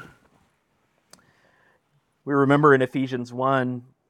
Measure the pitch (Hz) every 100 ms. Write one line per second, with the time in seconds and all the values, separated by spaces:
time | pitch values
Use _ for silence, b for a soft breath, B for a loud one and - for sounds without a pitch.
0 | - _ _ _ _ _ _ _ _ _
1 | _ b b b b b b b _ _
2 | _ _ - 143 135 143 151 135 131 139
3 | 131 127 120 123 131 135 127 123 123 _